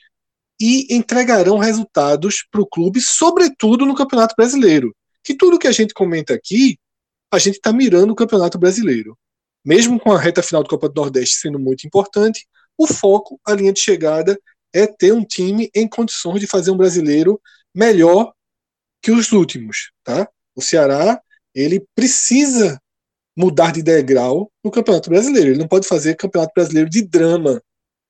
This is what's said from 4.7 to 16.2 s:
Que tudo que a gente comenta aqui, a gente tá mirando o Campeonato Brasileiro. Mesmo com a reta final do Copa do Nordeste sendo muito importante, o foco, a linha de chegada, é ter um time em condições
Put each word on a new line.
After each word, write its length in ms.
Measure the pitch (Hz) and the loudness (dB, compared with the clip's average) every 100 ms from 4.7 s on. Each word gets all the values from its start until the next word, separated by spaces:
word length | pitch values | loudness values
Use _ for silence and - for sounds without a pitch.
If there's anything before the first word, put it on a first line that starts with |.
| 151 117 - _ _ | 4 0 -8 _ _
Que 100 | - | -8
tudo 240 | 277 359 349 | 2 4 4
que 100 | 269 | 2
a 40 | |
gente 200 | 226 214 | 0 -2
comenta 420 | - 180 165 147 | -2 -4 -4 -4
aqui, 440 | 117 - 208 269 160 _ _ _ _ - | -6 -2 0 2 0 _ _ _ _ -4
a 40 | 185 | -2
gente 200 | 196 196 | 0 -2
tá 120 | 220 | -2
mirando 380 | 240 254 175 214 | 0 2 4 2
o 40 | |
Campeonato 440 | 226 226 208 170 175 | 0 0 0 -2 0
Brasileiro. 580 | 180 196 202 117 - - _ _ _ _ | 0 0 -2 -4 -6 -18 _ _ _ _
Mesmo 340 | 135 185 233 240 | 0 2 2 0
com 140 | 220 | 2
a 60 | 180 | 2
reta 240 | 170 170 | 0 -2
final 200 | - 160 | -2 -2
do 60 | 147 | -2
Copa 180 | 151 147 | -4 -4
do 140 | 143 | -4
Nordeste 360 | 143 131 120 - | -4 -4 -4 -4
sendo 220 | 156 143 | -6 -6
muito 280 | 131 135 151 | -6 -6 -2
importante, 600 | 196 196 208 220 220 - _ _ - | -2 -2 0 -2 -2 -14 _ _ -2
o 100 | 311 | -2
foco, 540 | - 302 302 - - - | 0 2 2 0 -12 -4
a 80 | |
linha 180 | 202 196 | 0 0
de 80 | 196 | 0
chegada, 580 | - 175 156 156 175 202 _ _ _ | -2 -2 -2 -2 -2 -4 _ _ _
é 160 | 175 208 | -2 -2
ter 280 | - 180 | 2 2
um 100 | 233 | 2
time 460 | 202 - 185 208 220 | -2 -6 -4 -2 -4
em 140 | 202 220 | -2 -4
condições 520 | - 226 - | -4 -6 -6